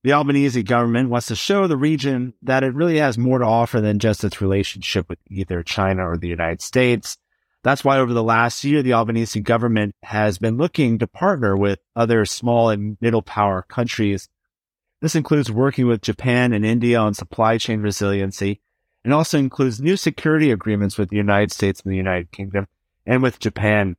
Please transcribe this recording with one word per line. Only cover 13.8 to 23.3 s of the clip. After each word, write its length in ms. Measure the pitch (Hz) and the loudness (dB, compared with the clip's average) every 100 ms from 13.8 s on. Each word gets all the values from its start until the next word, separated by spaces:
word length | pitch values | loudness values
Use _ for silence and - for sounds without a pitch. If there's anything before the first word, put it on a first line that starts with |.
| 117 - 104 98 - _ _ _ _ _ _ _ | -4 0 0 -2 -6 _ _ _ _ _ _ _
This 160 | 156 160 | -2 -2
includes 340 | - 147 120 | 0 0 0
working 380 | 110 135 135 123 | 0 0 2 0
with 140 | 113 | 0
Japan 500 | - 104 127 123 123 | -2 -4 0 2 2
and 140 | 107 107 | 2 2
India 340 | 120 120 120 | 2 2 2
on 140 | 107 | 2
supply 440 | 104 98 - 110 113 | -2 -8 0 0 0
chain 220 | - 107 | -2 -2
resiliency, 800 | 104 98 101 101 98 - 98 101 _ _ _ _ 120 | -2 -2 -2 0 -4 -4 -4 -4 _ _ _ _ 0
and 80 | |
also 240 | 147 160 156 | 0 2 0
includes 420 | 135 - 131 113 | 0 0 -2 0
new 160 | 147 196 | -2 0
security 560 | 165 - 156 156 151 | -2 -2 0 2 2
agreements 460 | 107 107 104 101 - | 2 0 0 0 -2
with 100 | 98 | -2
the 80 | 104 | 0
United 380 | 104 101 104 | 2 2 2
States 260 | - 98 92 | 0 -2 -2
and 140 | 98 | -4
the 20 | 95 | -4
United 380 | 95 90 87 | -2 -4 -6
Kingdom, 340 | - 98 98 98 _ _ _ - | -12 -6 -4 -6 _ _ _ -2
and 180 | 127 | 0
with 160 | 131 | 0